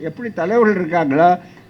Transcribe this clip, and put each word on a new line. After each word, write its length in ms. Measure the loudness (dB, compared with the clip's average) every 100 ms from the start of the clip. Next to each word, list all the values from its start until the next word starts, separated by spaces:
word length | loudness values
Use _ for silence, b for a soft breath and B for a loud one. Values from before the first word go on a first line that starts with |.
எப்படி 300 | -12 -10 -10
தலைவர்கள் 540 | -6 -2 0 2 0
இருக்காங்களோ, 540 | -2 -2 0 4 4 2 B B